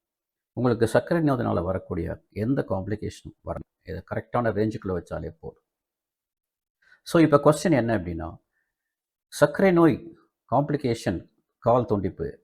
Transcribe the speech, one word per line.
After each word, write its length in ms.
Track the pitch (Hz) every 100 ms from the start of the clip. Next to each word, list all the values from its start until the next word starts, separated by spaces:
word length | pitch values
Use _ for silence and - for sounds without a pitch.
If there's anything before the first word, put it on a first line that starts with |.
| _ _ _ _ _
உங்களுக்கு 340 | - 123 110 113
சர்க்கரை 360 | 123 - 170
நோயினால 400 | 151 127 110 101
வரக்கூடிய 640 | 87 92 - 87 85 82 _
எந்த 340 | 95 113 135 123
காம்ப்ளிகேஷனும் 680 | 95 98 104 85 - 82 -
வரணும். 340 | - - - _
இதை 200 | - 87 -
கரெக்டான 420 | - - 123 113
ரேஞ்சுக்குள்ள 500 | 101 110 107 98 90
வச்சாலே 280 | - 82 80
போதும். 320 | - - - _ _ _ _ _ _ _ _ _ _ _ _ _ _
So, 200 | - 170
இப்ப 180 | 156 143
கொஸ்டின் 260 | 143 151 190
என்ன 280 | 135 117 107
அப்படின்னா, 380 | 87 82 82 - _ _ _ _ _ _ _ _ _
சர்க்கரை 440 | - 147 - 196
நோய் 440 | 170 165 - - - _ _ -
காம்ப்ளிகேஷன், 800 | 127 147 143 123 113 120 85 - _ _ _
கால் 260 | 113 123
துண்டிப்பு, 520 | 117 104 92 - 73 -